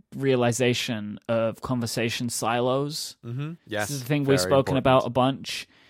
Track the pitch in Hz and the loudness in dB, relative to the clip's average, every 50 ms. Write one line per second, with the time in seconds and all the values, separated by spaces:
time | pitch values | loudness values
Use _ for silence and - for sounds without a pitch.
0 | - _ - 131 135 135 131 123 120 120 117 117 127 123 120 - - - 120 107 | -20 _ -8 -4 0 2 2 4 4 2 2 2 2 2 2 2 -2 -4 -4 -6
1 | 104 104 104 - - - 117 113 113 113 101 - - - 127 123 117 113 - 123 | -6 -8 -10 -10 -4 -2 0 0 0 0 -2 -4 -4 -4 -2 -2 -2 -2 -2 -2
2 | 113 117 113 - 123 120 - - - 110 117 120 123 123 127 139 143 147 156 - | -2 -2 -2 -2 -4 -4 -4 -2 -2 0 0 0 2 2 0 0 -2 -2 -4 -8
3 | - - - - - 117 120 131 143 156 170 - _ - 104 104 104 101 143 135 | -8 -10 -12 -14 -12 -10 -8 -8 -8 -8 -10 -12 _ -8 -4 -4 -4 -4 -4 -6
4 | 123 120 147 147 139 135 135 135 90 92 139 139 131 - 139 131 - 135 131 131 | -2 -2 0 0 4 4 4 2 4 4 4 4 4 2 0 2 4 4 4 4
5 | - 123 117 127 123 131 139 - - - - - - - _ _ _ _ | 4 2 2 2 2 2 0 -2 -6 -8 -10 -10 -10 -12 _ _ _ _